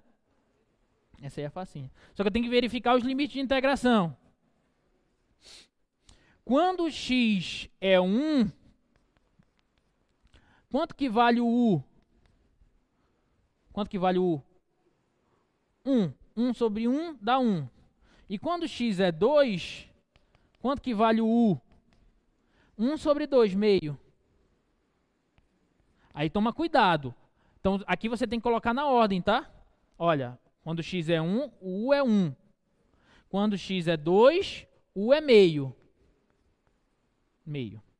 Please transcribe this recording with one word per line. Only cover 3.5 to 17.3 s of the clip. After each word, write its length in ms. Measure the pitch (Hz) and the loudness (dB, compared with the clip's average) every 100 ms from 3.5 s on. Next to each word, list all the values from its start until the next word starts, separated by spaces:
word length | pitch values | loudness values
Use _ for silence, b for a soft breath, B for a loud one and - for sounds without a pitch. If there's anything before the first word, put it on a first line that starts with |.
| 269 262 269 247 226 165 131 _ _ _ _ _ _ _ _ _ _ _ _ B B B _ _ _ _ b b b | 0 0 0 4 4 2 -4 _ _ _ _ _ _ _ _ _ _ _ _ B B B _ _ _ _ b b b
Quando 460 | - 262 359 359 330 | -2 2 2 0 -4
x 800 | - - 254 226 196 156 - - _ | -6 -2 0 2 0 -4 -10 -14 _
é 220 | 190 185 | 2 4
um, 500 | 185 214 311 294 190 - _ _ _ _ _ _ _ _ _ _ _ _ _ _ _ _ _ b b b _ | 4 0 0 0 0 -4 _ _ _ _ _ _ _ _ _ _ _ _ _ _ _ _ _ b b b _
quanto 260 | 254 330 - | -4 -4 -4
que 120 | 277 | -2
vale 320 | 214 240 240 | 2 4 4
o 60 | 233 | 2
U? 380 | 240 233 165 - _ _ _ _ _ _ _ _ _ _ _ _ _ _ _ _ _ _ | 2 4 2 -2 _ _ _ _ _ _ _ _ _ _ _ _ _ _ _ _ _ _
Quanto 180 | 196 208 | -10 -8
que 100 | 196 | -2
vale 180 | 185 185 | 0 2
o 180 | 180 151 | 0 -2
U? 80 | - _ _ _ _ _ _ _ _ _ _ _ _ _ 254 | -6 _ _ _ _ _ _ _ _ _ _ _ _ _ -2
Um. 260 | 262 170 - - - | 0 0 -4 -14 -4
Um 180 | 254 | -4
sobre 340 | 226 233 208 233 | 0 -2 -2 -2
um 280 | 277 339 269 | -2 -4 -8
dá 160 | 202 | -2